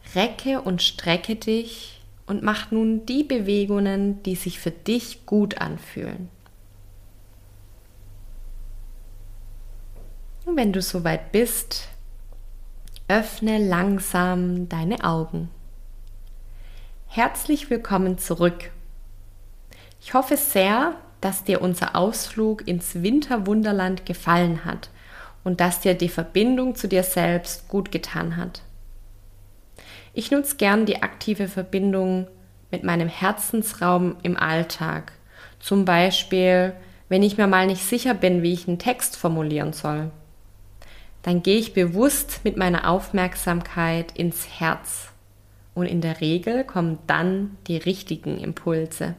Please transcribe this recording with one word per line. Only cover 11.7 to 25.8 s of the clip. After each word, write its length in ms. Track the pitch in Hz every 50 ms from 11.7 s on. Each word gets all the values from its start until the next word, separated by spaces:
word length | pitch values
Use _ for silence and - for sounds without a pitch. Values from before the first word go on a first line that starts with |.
| - - - - - - - - - - - - - - - - - - - - - - - - - - -
öffne 580 | - 190 220 214 214 - - 214 220 220 214 208
langsam 1000 | 190 175 175 180 202 196 190 180 - - 180 180 180 180 180 180 180 180 180 180
deine 360 | 175 175 165 160 180 233 - -
Augen. 460 | 165 165 160 160 - - 165 165 170 - - - - - - - - - - - - - - - - - - - - - - - - - - - - - - -
Herzlich 640 | - - 226 240 - - - - - 302 294 - -
willkommen 480 | 240 233 233 - 202 185 190 185 185
zurück. 540 | 180 - - 170 165 170 175 175 - - - - - - - - - - - - - - - - - - - - - - - - - - - - -
Ich 120 | - - -
hoffe 220 | 254 262 - 294
sehr, 600 | 285 - - - 202 185 196 214 240 285 349 320 - - - - -
dass 240 | - 196 190 - -
dir 160 | - 185 -
unser 340 | - 185 180 - - - -
Ausflug 720 | - 180 214 226 - - - - 220 220 220 214 214 -
ins 340 | - 180 175 - - - 175
Winterwunderland 1040 | 170 208 254 302 294 - 254 220 190 190 208 220 214 214 208 196 185 185 190 180 -
gefallen 600 | - 175 - - 165 170 175 175 170 165 165 165
hat 240 | 165 - - - - - - - - - - - - - - -
und 160 | 185 180 -
dass 180 | 175 180 175
dir 140 | -